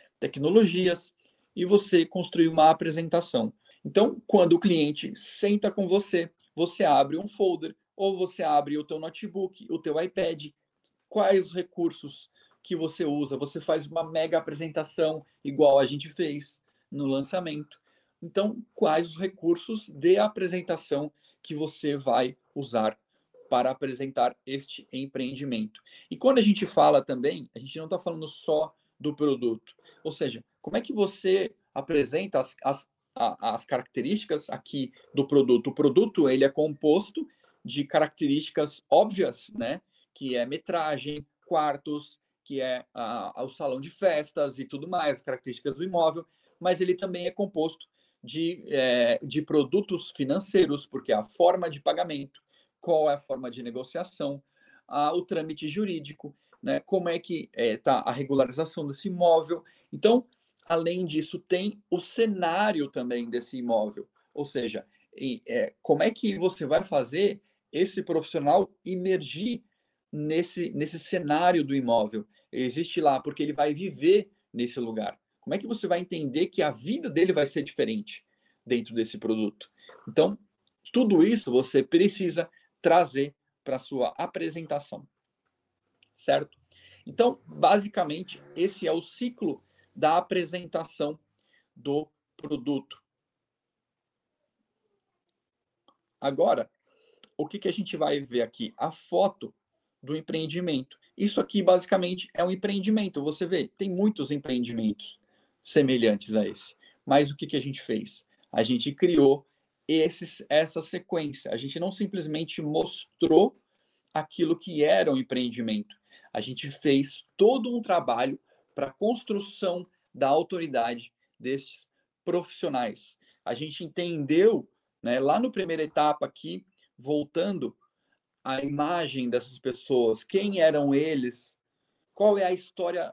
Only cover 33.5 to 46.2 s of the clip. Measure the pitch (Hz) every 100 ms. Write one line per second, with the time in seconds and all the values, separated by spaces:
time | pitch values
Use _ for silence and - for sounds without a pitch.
33.5 | 107 - 131 127 131 123 214 - 151 -
34.5 | 139 - 143 127 - _ - 135 143 127
35.5 | 120 135 - 143 160 220 - 139 131 135
36.5 | - 151 143 151 165 - - - _ _
37.5 | _ - 131 143 156 151 - 147 143 151
38.5 | - 147 - _ 156 208 190 143 - -
39.5 | - 117 170 - _ _ _ 135 123 120
40.5 | 151 - 170 156 143 139 147 147 _ _
41.5 | 165 151 143 156 147 143 - _ _ _
42.5 | 139 131 127 - - 113 117 95 - 135
43.5 | - 147 131 139 - 190 151 151 - 143
44.5 | 123 131 139 160 180 151 127 - 131 135
45.5 | 120 147 131 185 175 160 160